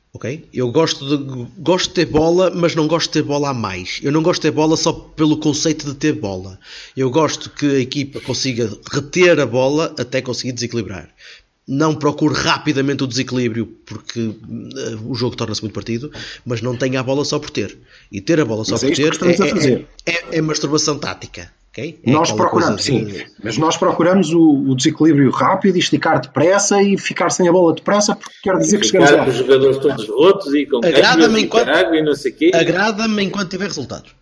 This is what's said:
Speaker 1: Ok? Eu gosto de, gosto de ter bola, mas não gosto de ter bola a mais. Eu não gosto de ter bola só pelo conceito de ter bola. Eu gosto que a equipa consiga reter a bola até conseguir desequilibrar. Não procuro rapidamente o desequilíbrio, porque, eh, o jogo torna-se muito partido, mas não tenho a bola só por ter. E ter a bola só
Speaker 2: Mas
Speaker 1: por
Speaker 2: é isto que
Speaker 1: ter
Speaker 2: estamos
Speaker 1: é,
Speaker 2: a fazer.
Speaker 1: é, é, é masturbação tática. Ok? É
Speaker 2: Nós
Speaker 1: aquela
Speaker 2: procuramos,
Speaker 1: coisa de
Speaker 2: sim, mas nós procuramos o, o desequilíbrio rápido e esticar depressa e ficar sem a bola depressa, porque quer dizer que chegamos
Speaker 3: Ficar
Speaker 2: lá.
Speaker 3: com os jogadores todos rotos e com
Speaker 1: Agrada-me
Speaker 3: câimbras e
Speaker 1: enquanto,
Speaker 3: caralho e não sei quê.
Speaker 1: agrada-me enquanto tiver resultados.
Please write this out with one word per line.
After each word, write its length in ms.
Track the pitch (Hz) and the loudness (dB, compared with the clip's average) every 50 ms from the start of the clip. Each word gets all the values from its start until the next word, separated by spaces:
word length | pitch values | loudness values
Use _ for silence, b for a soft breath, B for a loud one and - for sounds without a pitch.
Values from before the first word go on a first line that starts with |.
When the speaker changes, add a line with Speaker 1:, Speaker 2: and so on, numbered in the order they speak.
| _ _ - | _ _ -16
Speaker 1:
Ok? 340 | - - 110 143 165 - - - | -10 -8 -8 -8 -10 -12 -10 -6
Eu 180 | 123 127 120 | -4 -4 0
gosto 340 | 113 151 165 160 - - 139 135 151 | 2 2 2 2 -2 -6 -4 -4 -4
de, 280 | 139 131 135 127 123 120 - - | -2 -4 -6 -10 -10 -12 -12 -14
gosto 320 | 196 143 151 185 180 - - | -4 -2 0 0 0 -2 -2
de 40 | - | -2
ter 100 | 185 160 | -2 -2
bola, 440 | 120 120 156 156 165 170 180 185 170 175 | 0 0 0 2 2 2 2 2 2 0
mas 180 | 175 170 156 131 | 0 -2 0 0
não 140 | 165 151 | 0 0
gosto 200 | 151 165 160 - | 0 0 -2 -2
de 60 | - - | -2 -2
ter 80 | 156 - | -2 -2
bola 260 | - 143 143 147 143 | -2 -2 -2 -2 -4
a 40 | 135 | -4
mais. 460 | 120 107 98 92 90 87 - - - | -4 -4 -6 -6 -8 -8 -10 -10 -6
Eu 120 | - 143 143 | -4 -2 -2
não 100 | 160 156 | 0 0
gosto 180 | 180 180 - - | 0 0 0 -2
de 40 | |
ter 40 | 156 127 | -2 0
bola 220 | 147 156 160 160 | 2 2 2 2
só 160 | 156 - 165 147 | 2 0 -2 -4
pelo 440 | - - - - - 156 156 151 | -4 -8 -12 -4 0 0 2 2
conceito 480 | 151 - 156 135 - - 165 147 151 - | 2 0 0 0 0 0 -2 -2 -2 -6
de 80 | 143 131 | -10 -6
ter 200 | 139 156 151 147 | -2 -2 -2 -2
bola. 440 | 101 107 98 95 92 95 98 95 B B B B B B B B | -2 -4 -6 -8 -8 -10 -12 -16 B B B B B B B B
Eu 140 | 131 131 127 | -4 -2 0
gosto 400 | 120 160 151 139 139 - - - | 2 2 0 0 -2 -6 -12 -16
que 160 | - - 147 143 139 | -6 -2 0 0 2
a 40 | 135 | 0
equipa 420 | 123 127 147 147 135 135 - 117 | 0 -2 -4 -6 -6 -8 -10 -10
consiga 500 | - - 123 - - 135 120 113 120 104 104 - - - | -8 -8 -6 -4 -4 -4 -2 -2 -4 -4 -6 -10 -12 -8
reter 480 | - 143 139 143 - 180 180 175 165 147 | -6 -6 -6 -4 0 4 4 6 6 4
a 40 | 139 | 2
bola 480 | 113 113 127 131 135 147 156 165 - - - | 0 0 0 0 2 0 0 -2 -4 -6 -8
até 220 | 120 - - 131 | -6 -4 -4 -4
conseguir 320 | 127 131 117 - - 127 123 | -4 -6 -8 -6 -8 -8 -8
desequilibrar. 560 | 113 120 113 - 117 98 90 92 87 - - B B B B B B B B _ _ _ | -8 -8 -6 -6 -6 -6 -6 -10 -14 -14 -18 B B B B B B B B _ _ _
Não 280 | - 135 139 156 156 151 | -6 -2 0 0 0 0
procuro 380 | - 131 147 147 - 156 151 - | 0 -2 -2 0 0 0 0 0
rapidamente 680 | 143 139 165 151 - - 151 131 135 135 139 139 127 139 | 0 0 -2 -2 -2 -2 -2 -2 0 0 -2 -2 -2 -4
o 40 | |
desequilíbrio, 580 | 120 110 127 127 - 123 127 123 117 110 117 107 107 - - _ | -4 -4 -6 -6 -4 -2 -2 -2 -2 -2 -4 -6 -6 -10 -16 _
porque, 500 | - 127 - - - - 120 113 110 101 - - - 113 117 113 117 135 | -18 -18 -16 -14 -10 -8 -6 -6 -6 -6 -10 -12 -14 -12 -12 -12 -12 -12
eh, 180 | 135 127 117 117 107 110 | -10 -8 -8 -8 -8 -8
o 100 | 123 135 | -8 -4
jogo 200 | 110 127 120 127 | -4 -4 -4 -2
torna-se 260 | - 117 113 104 - 113 | -4 -6 -6 -6 -6 -8
muito 100 | 104 - | -8 -8
partido, 360 | 104 101 - 113 117 139 151 B B B B B B - | -8 -6 -6 -6 -6 -8 -10 B B B B B B -8
mas 160 | 123 123 110 | -6 -6 -4
não 160 | 110 127 123 | -4 -4 -4
tenho 200 | 123 139 131 127 131 | -2 -2 -2 -2 -2
a 40 | 123 | -2
bola 220 | 131 135 143 139 | -2 -2 -2 -2
só 120 | - 156 143 | -2 -4 -4
por 100 | - - | -6 -6
ter. 280 | - 131 101 95 - - b b b b b b | -6 -6 -6 -6 -10 -16 b b b b b b
E 100 | - 98 | -12 -6
ter 180 | 95 - 170 156 | -2 0 2 2
a 60 | 147 | 2
bola 180 | 113 110 107 110 | 0 -2 -4 -4
só 100 | - 117 | -4 -4
Speaker 2:
Mas 80 | 113 | -2
Speaker 1:
por 60 | 123 | 0
Speaker 2:
é 40 | 139 | 0
isto 120 | 170 135 143 | 0 2 0
que 140 | 160 165 - | 0 0 0
Speaker 1:
ter 120 | 185 180 | 2 2
Speaker 2:
estamos 80 | 170 185 | 2 2
Speaker 1:
é, 120 | 196 - | 2 0
Speaker 2:
a 40 | 220 | 0
fazer. 320 | 175 139 135 117 - - - _ - - | 2 2 2 2 0 -2 -8 _ -10 -6
Speaker 1:
é, 60 | 170 | -4
é, 260 | 170 170 170 - 170 | -4 -4 -6 -4 -4
é 40 | 160 | -2
masturbação 560 | 156 156 151 - - 139 151 151 - 156 147 123 | -2 -2 -2 -4 -2 -2 0 0 0 -2 -2 -4
tática. 520 | 131 117 90 - - - - 92 87 - _ _ _ _ | -6 -8 -10 -10 -14 -16 -16 -16 -16 -18 _ _ _ _
Ok? 280 | - 110 110 113 - - - | -12 -12 -10 -10 -12 -4 0
É 60 | 117 | 2
Speaker 2:
Nós 180 | 139 156 170 - | 2 4 2 0
Speaker 1:
aquela 80 | 110 | 0
Speaker 2:
procuramos, 500 | - - - - - 170 147 107 95 - | 0 0 0 2 2 2 0 0 -2 0
Speaker 1:
coisa 180 | 143 131 110 110 | 0 0 0 0
de 120 | 101 98 | -4 -8
Speaker 2:
sim, 80 | 87 - - _ - - | -10 -14 -16 _ -12 -10
mas 140 | 117 107 | -6 -2
nós 180 | 143 156 165 160 | 0 0 0 0
procuramos 560 | - 190 180 - - 165 175 185 196 170 151 | 2 0 2 2 2 4 4 4 4 4 4
o, 180 | 165 170 165 156 143 135 139 135 | 4 6 6 6 6 4 2 0
o 60 | 131 | 0
desequilíbrio 540 | 127 - 160 156 - 156 165 147 143 139 120 | 2 0 0 2 4 4 4 6 6 4 4
rápido 440 | 98 - 131 151 190 190 - 196 175 | 4 2 2 0 2 2 2 2 2
e 40 | 180 | 2
esticar 420 | 147 - 160 147 - 165 143 135 | 2 0 0 0 2 2 0 0
depressa 600 | 131 - - 131 151 175 196 196 190 - 202 202 202 | -2 -2 0 2 4 4 4 2 2 2 2 4 4
e 140 | 202 196 - | 2 2 0
ficar 300 | - - - - 180 170 | -2 -6 -4 -2 -2 -2
sem 180 | - - 185 175 | 0 2 2 4
a 20 | |
bola 220 | 165 185 175 165 156 | 4 6 4 4 2
depressa, 420 | - - - 196 208 208 - - | 0 0 0 0 2 2 0 -2
porque 180 | - - - - - - | -4 -8 -16 -18 -6 -2
quer 140 | 196 185 165 | 0 0 0
dizer 200 | 160 156 208 - | 2 2 2 2
que 60 | - | 2
chegamos 240 | - 196 - 135 147 | 2 4 6 6 6
Speaker 3:
Ficar 100 | - - | 6 6
Speaker 2:
lá. 60 | 127 | 4
Speaker 3:
com 60 | 131 | 2
os 60 | 120 | 0
jogadores 400 | 123 127 127 135 131 135 135 127 135 | 0 2 4 4 6 6 4 2 2
todos 280 | - 147 131 113 104 | 0 -2 -2 -2 -6
rotos 460 | 107 107 127 160 190 190 - - 143 139 | -4 0 4 4 4 4 4 0 -2 -2
e 120 | 147 135 | -2 0
com 100 | - 131 | 0 -2
Speaker 1:
Agrada-me 240 | 120 117 170 151 139 | 0 0 2 4 4
Speaker 3:
câimbras 400 | - - - 160 156 - 220 220 | 4 6 6 6 4 4 4 2
e 40 | - | 0
Speaker 1:
enquanto, 200 | - - 226 247 | 2 2 2 2
Speaker 3:
caralho 300 | - 151 170 185 170 165 | 4 2 2 2 2 2
e 80 | 156 156 | 2 2
não 100 | 151 147 | 0 0
sei 160 | 147 - 123 | -2 -4 -6
quê. 200 | - - 151 175 185 | -2 0 2 2 4
Speaker 1:
agrada-me 720 | 165 165 165 165 185 202 226 208 196 226 220 214 208 196 | 4 2 2 0 0 0 0 -2 -2 -2 -2 -2 -2 -2
enquanto 260 | 185 - 202 196 175 | -2 -2 -4 -6 -6
tiver 160 | 190 180 202 | -6 -6 -8
resultados. 500 | 175 151 156 123 - 101 76 - - _ _ | -8 -8 -8 -10 -10 -12 -14 -14 -18 _ _